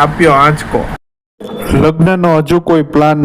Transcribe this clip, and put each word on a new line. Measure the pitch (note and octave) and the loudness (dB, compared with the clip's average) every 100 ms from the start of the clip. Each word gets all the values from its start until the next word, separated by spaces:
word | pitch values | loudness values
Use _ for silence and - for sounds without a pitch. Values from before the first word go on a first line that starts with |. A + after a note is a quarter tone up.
આપ્યો | D3+ D3+ E3 | -2 0 2
આંચકો. | C#3 D3 D3+ - A#2 - - _ _ _ _ - - - | 4 2 0 -4 -6 -6 -10 _ _ _ _ -16 -10 -4
લગ્નનો | C#3 D3+ D#3+ E3+ F#3 F3 D#3 | 0 0 2 0 0 0 0
હજુ | D3 F3 | 0 -2
કોઈ | E3 E3 | 0 0
પ્લાન | C#3+ D3 D3+ D3+ | 0 0 0 2